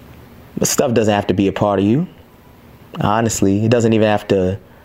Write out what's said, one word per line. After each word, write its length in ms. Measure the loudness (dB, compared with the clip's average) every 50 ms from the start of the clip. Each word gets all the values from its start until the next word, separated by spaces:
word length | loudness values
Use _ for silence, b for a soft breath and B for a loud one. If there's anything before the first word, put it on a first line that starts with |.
| -20 -20 -20 -20 -20 -20 -20 -20 -20 -12 -8
But 120 | -6 -4 -2
stuff 260 | 0 0 0 0 2
doesn't 180 | 0 2 2 2
have 140 | 0 0
to 80 | -2 0
be 140 | 0 0 0
a 40 | 0
part 260 | 0 0 0 0 0
of 60 | 2
you. 220 | 2 2 0 -2 -4 -8 -18 -20 -20 -20 -20 -20 -20 -20 -20 -20 -20 -20 -20 -20 -16 -8 -4
Honestly, 640 | -2 0 0 0 0 -2 -2 0 0 0 0 0 0
it 60 | 0
doesn't 220 | 2 2 2 2 2
even 140 | 2 2
have 200 | 2 0 0 -2 -2
to 300 | -2 0 0 -2 -4 -6 B B B B